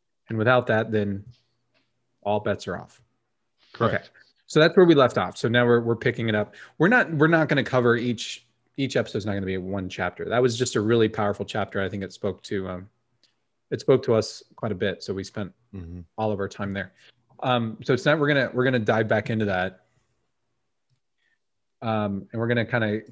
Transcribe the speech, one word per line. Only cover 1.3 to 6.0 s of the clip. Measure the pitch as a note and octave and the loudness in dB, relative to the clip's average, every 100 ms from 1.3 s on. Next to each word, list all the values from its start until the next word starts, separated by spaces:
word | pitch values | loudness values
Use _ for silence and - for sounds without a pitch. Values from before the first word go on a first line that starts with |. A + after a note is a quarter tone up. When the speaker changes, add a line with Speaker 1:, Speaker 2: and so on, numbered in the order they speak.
| - _ _ _ _ _ _ _ _ | -20 _ _ _ _ _ _ _ _
Speaker 1:
all | G2+ G#2 | -4 -2
bets | G#2 G2+ - | -2 -6 -6
are | F2 | -10
off. | - _ _ _ _ _ _ _ _ | -12 _ _ _ _ _ _ _ _
Speaker 2:
Correct. | - A2+ | -2 0
Speaker 1:
Okay. | G2+ - _ _ _ - | -2 -8 _ _ _ -2
So | D#3 | 4
that's | E3 F#3+ | 6 8
where | F3 | 8
we | |
left | D3 B2 A#2+ | 8 6 4
off. | F#2 - | -2 -4
So | A#2+ | 0
now | A#2+ A#2+ | 2 4
we're, | A#2 | 4
we're | A#2 | 2
picking | A2+ | 0